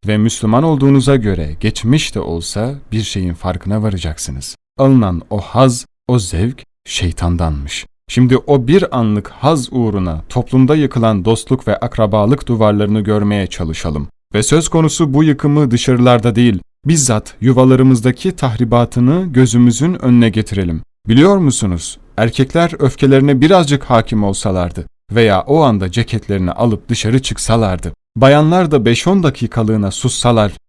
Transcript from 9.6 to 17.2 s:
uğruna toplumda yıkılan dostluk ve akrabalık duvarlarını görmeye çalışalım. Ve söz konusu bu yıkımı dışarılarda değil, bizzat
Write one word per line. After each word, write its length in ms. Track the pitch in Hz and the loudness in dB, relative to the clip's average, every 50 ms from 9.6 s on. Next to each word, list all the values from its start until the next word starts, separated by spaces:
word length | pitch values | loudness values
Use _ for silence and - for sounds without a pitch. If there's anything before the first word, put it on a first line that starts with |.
| 123 - - | -2 -4 -4
uğruna 500 | 127 120 110 101 101 92 90 80 78 - - | -2 -2 -2 -2 -2 -4 -4 -6 -8 -10 -6
toplumda 460 | - 127 120 - - 131 131 127 151 | -6 -6 -4 0 2 2 4 4 4
yıkılan 500 | 156 147 135 - 123 113 113 110 98 87 | 2 0 -2 -2 0 0 0 0 0 0
dostluk 440 | 110 113 110 - - 131 127 - - | 0 -2 -2 0 -4 -4 -4 -2 -4
ve 80 | 104 | -4
akrabalık 720 | - - 120 - - 110 104 98 107 104 101 135 139 - - | -4 -4 -8 -2 -2 -2 0 0 0 2 2 0 -2 -2 -4
duvarlarını 520 | 120 110 113 107 104 104 104 101 104 107 | -2 0 0 0 2 0 0 0 -2 -2
görmeye 460 | 104 104 107 104 104 104 104 101 95 | 0 0 -2 0 0 -2 -2 -2 -4
çalışalım. 600 | 87 - - 90 80 80 - - 87 76 76 71 - _ _ _ _ - | -6 -6 -8 -8 -8 -8 -8 -6 -6 -6 -6 -8 -10 _ _ _ _ -4
Ve 80 | 101 107 | -4 -2
söz 260 | - 143 160 160 - | 2 0 0 0 0
konusu 460 | - 165 160 156 - - 170 147 131 | 0 0 0 0 0 0 -2 0 2
bu 100 | 143 160 | 2 2
yıkımı 460 | 156 147 - - 147 143 151 151 127 | 2 0 0 0 0 2 2 2 2
dışarılarda 640 | 113 120 - - 127 120 123 123 123 120 104 123 110 | 0 0 0 0 0 2 4 4 4 4 2 0 2
değil, 240 | 107 123 120 107 90 - _ _ _ _ | 2 2 2 2 0 -6 _ _ _ _
bizzat 500 | 139 165 160 139 127 113 107 | 0 0 0 2 0 -2 -2